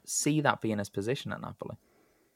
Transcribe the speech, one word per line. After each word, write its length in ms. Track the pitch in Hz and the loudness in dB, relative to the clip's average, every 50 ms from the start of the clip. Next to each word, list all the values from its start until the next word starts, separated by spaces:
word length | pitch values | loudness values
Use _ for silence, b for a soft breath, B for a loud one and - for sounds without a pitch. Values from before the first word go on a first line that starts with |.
| - | -8
see 340 | - - - - 151 151 151 | -4 -2 0 2 4 4 4
that 220 | 143 131 104 - | 4 4 2 2
being 160 | - 110 107 104 | 2 0 0 0
his 100 | 101 - | -2 -4
position 440 | - 101 98 113 120 - - 104 | -4 -2 -2 -2 -2 -2 -4 -6
at 100 | 104 107 | -6 -6
Napoli. 340 | - - 98 - - - - - _ _ _ _ _ _ _ _ _ _ _ | -8 -8 -8 -8 -10 -10 -10 -12 _ _ _ _ _ _ _ _ _ _ _